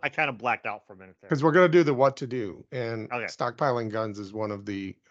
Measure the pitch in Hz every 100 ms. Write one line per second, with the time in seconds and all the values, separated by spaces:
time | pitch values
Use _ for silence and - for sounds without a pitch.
0 | 147 - 147 107 120 110 113 104 - 95
1 | 95 - - 147 156 175 180 175 160 127
2 | 135 131 127 127 101 76 - 131 117 110
3 | 107 123 98 - 123 120 147 120 110 110
4 | 110 104 98 107 107 104 101 98 95 -
5 | _